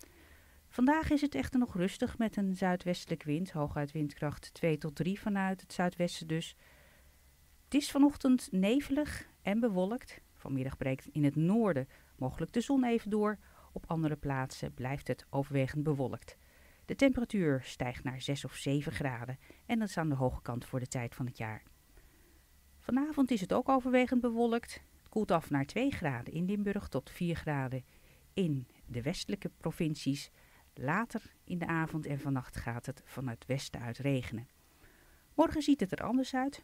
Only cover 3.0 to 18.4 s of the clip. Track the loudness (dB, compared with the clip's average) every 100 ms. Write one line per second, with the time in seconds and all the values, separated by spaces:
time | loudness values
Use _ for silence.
3 | -4 -6 -2 -2 -2 -2 -2 -2 -4 -2
4 | -4 -2 -4 -6 -12 -2 0 2 -2 -2
5 | -2 -2 -2 0 0 -2 -6 -2 0 0
6 | -2 -2 -4 -4 -4 -12 -20 -20 -20 -20
7 | -20 -20 -20 -20 -20 -20 -2 0 2 6
8 | 6 6 4 4 2 2 4 4 2 0
9 | 0 -4 -12 -8 -2 2 2 2 0 -2
10 | -8 -18 -20 -14 -4 -2 -2 -2 -2 -2
11 | -2 2 2 4 4 4 4 2 -2 -8
12 | -20 -6 -6 -4 -2 -2 2 4 4 2
13 | 2 2 2 0 -8 -20 -14 -12 -2 0
14 | 2 0 -2 -2 -2 -6 -8 -6 -6 -4
15 | -4 -4 -2 -4 0 0 2 0 0 0
16 | -2 -4 -12 -20 -20 -20 -20 -18 -8 4
17 | 4 4 0 2 2 2 -2 -6 -6 -4
18 | -6 -4 -4 -4